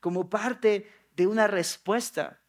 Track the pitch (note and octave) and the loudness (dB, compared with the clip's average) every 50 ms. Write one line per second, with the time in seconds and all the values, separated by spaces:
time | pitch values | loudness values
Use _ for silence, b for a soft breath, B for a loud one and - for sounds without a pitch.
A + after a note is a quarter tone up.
0 | - F3 F3 F3+ F3+ F3+ - G#3+ G#3 B3 B3 - - A3 G#3 G3+ G#3 B B B | -4 -2 -2 -2 -4 -2 -2 -2 -2 -2 -6 2 2 2 2 2 -2 B B B
1 | B B B - F3+ F#3 G#3+ A3 G#3+ G#3 G3+ F#3 E3 - - - _ F3+ G3+ A#3+ | B B B 0 0 2 4 4 2 2 2 0 -2 -2 -6 -8 _ -2 -2 -2
2 | A#3+ - - - D3 - - _ _ | -2 -4 -6 -6 -6 -6 -8 _ _